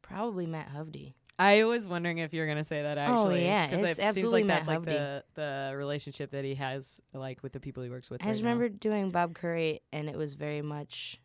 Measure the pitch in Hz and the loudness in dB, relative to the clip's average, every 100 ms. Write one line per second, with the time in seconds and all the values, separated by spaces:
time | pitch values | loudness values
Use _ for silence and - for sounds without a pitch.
0 | - 190 233 185 170 160 147 143 160 143 | -10 -6 -4 -2 -4 -4 -8 -10 -10 -12
1 | 139 - - - 190 208 220 240 196 175 | -14 -18 -14 6 8 10 8 2 0 -2
2 | 170 165 156 160 156 151 151 151 147 147 | 0 -2 -2 -2 0 0 0 -2 0 0
3 | 147 240 202 180 175 202 151 170 180 165 | 4 4 6 4 4 4 2 2 0 2
4 | 202 190 220 226 202 156 160 160 165 147 | 2 2 4 4 4 2 2 -2 0 -2
5 | 143 139 - - 147 139 135 139 143 143 | -2 -6 -10 -6 -4 -4 -4 -4 -4 -4
6 | 143 - 143 139 139 135 135 135 131 - | -6 -10 -6 -4 -4 -4 -4 -4 -8 -14
7 | _ 139 131 127 131 135 139 131 123 127 | _ -10 -8 -8 -10 -8 -10 -8 -8 -10
8 | - 123 202 214 233 240 240 196 214 214 | -10 -8 -6 -2 0 0 0 0 0 0
9 | 190 175 170 165 170 165 160 151 _ 151 | 0 0 0 -2 -4 0 0 -2 _ -6
10 | 151 143 151 143 151 147 151 147 147 - | -6 -4 -6 -4 -6 -4 -6 -8 -10 -10
11 | - - | -12 -14